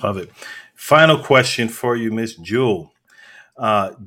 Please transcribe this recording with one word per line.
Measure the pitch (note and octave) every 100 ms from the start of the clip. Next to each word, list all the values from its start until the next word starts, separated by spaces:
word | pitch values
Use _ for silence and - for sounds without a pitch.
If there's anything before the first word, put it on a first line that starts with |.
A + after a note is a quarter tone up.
Love | G#2 F#2+
it. | F2 - - - -
Final | - - D3+ D#3+ D3
question | - C3+ B2 - A2+
for | - B2 A#2
you, | A2+
Miss | A2 A2+ E2+
Jewel. | E2+ A#2 B2 F#2 D#2 _ _ _ - - _ -
Uh, | A2+ G#2 F#2+ -